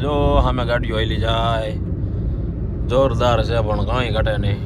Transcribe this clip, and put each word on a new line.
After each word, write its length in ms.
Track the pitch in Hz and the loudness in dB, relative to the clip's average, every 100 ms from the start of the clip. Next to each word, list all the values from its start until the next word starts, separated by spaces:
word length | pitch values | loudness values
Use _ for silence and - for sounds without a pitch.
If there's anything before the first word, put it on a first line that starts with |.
જો 80 | 143 147 143 143 | 0 2 4 4
સામે 180 | 127 127 120 | 4 2 0
ગાડીઓ 260 | 120 117 110 | 0 0 -2
હાલી 220 | 110 - | 0 0
જાય, 480 | 113 113 117 113 110 107 - - - - - - - - - - - | 0 0 0 0 -2 -4 -4 -4 -4 -2 -2 -2 -4 -4 -4 -4 0
જોરદાર 480 | 120 135 113 123 117 110 | 2 2 2 2 2 2
છે 80 | 117 110 | 0 0
પણ 160 | 107 104 | 0 0
કાંઈ 240 | 123 120 110 | 0 0 0
ઘટે 180 | 110 104 | 0 0
નહીં. 160 | 101 101 | 0 -2